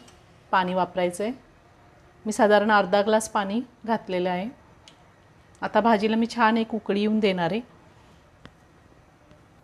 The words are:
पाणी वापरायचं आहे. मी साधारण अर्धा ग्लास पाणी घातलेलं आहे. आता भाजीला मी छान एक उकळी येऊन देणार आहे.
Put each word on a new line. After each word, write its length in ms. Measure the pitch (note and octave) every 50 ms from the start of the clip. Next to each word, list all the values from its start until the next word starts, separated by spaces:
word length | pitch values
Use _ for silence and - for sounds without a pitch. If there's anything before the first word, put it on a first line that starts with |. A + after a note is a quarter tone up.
| - - - - _ - - _ _ -
पाणी 220 | - F#3+ F#3 F3+ F3+
वापरायचं 500 | F#3 F3+ F3+ - F#3 F3+ F3+ F3 - D#3
आहे. 100 | E3 C#4 - - _ _ _ _ _ _ _ - - _ _ _ _ _ _ -
मी 60 | G#3+
साधारण 400 | A3 - A3+ G3+ G#3 G#3 G#3 A3+
अर्धा 300 | G#3+ G3+ G3 F3+ G3+ G3+
ग्लास 280 | G3+ G#3+ G#3+ A3 A3 -
पाणी 320 | - A3 G3 G3 G3+ A#3 C#4 - - _ -
घातलेलं 440 | A3 A3+ G#3+ A3 - F#3 F3+ F3+ F#3
आहे. 200 | F3+ F3+ G3 B3 D4 - - - - _ - - - _ _ _ _ _ _ _ _ _ _ _ _ -
आता 200 | F#3 F#3+ - G#3+
भाजीला 340 | G#3 A#3 A3+ G3+ G#3+ G#3+ A3
मी 120 | A3+ A#3 A3+ -
छान 220 | A#3 A#3 A3 A3+
एक 180 | A3+ A3+ - A3+
उकळी 260 | G#3+ - - G3 G3+
येऊन 180 | G#3 G#3+ G#3+ A3
देणार 320 | G#3+ G3 F#3 F#3 E3+ E3
आहे. 100 | F#3 A3+ B3 - - - - - - - - - - - _ _ _ _ - - _ _ _ _ _ _ _ - - _ _ _ _ _ _ _ - - _ _ _ _